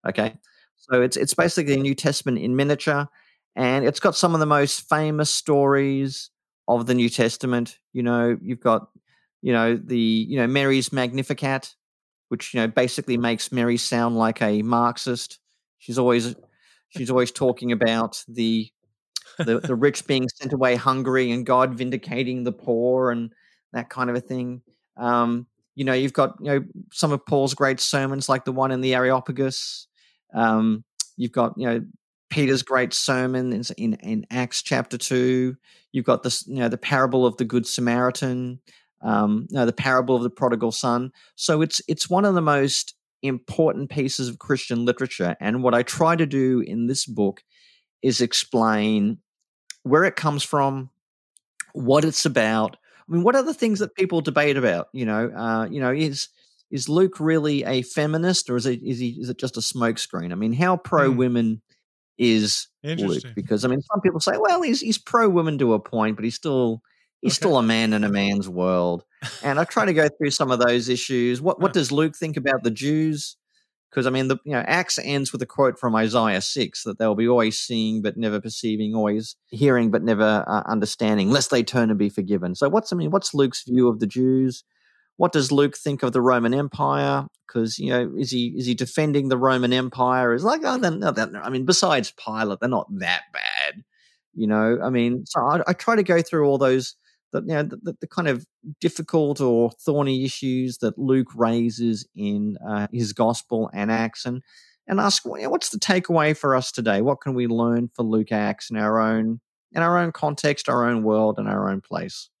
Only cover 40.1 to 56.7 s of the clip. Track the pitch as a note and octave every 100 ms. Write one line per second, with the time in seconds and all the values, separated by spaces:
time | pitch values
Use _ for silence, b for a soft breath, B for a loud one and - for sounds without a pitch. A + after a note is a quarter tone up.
40.1 | B2 A#2+ - B2+ A#2 A#2 - B2+ A#2+ C3
41.1 | b b - - D#3 D#3+ - - D#3 -
42.1 | F3+ G3+ F3+ D#3 C#3+ C#3 - - _ _
43.1 | _ C3+ B2+ - - D#3+ - C#3+ D3 C3+
44.1 | - B2+ A#2 - C3+ - A#2+ A#2+ A#2+ C3
45.1 | - F2+ - G#2 B2 B2 A#2+ B2 - E3
46.1 | E3 D#3 C3+ C3 B2 - G#2+ A#2+ C3+ -
47.1 | G#2 G2+ - _ b b b b _ C3+
48.1 | A#2+ A#2+ - - B2 A2 G#2+ G#2+ G#2+ G#2
49.1 | A2+ _ _ _ _ _ - C3 D3+ F#3
50.1 | - D#3 C#3+ - D3 C#3 C3+ C3 _ _
51.1 | _ _ _ _ _ - - B2 C#3+ D#3
52.1 | - D#3+ B2 A2 A2 A2 - b b b
53.1 | E3+ G3 C4+ B3+ - A3+ G3+ G#3 - F#3
54.1 | E3 D3+ D3 D3 C3+ A#2+ E2+ - - A2+
55.1 | G#2+ A#2 G#2 A2+ A2+ A2+ C#3 B2+ C#3 D#3
56.1 | C#3 - b b b _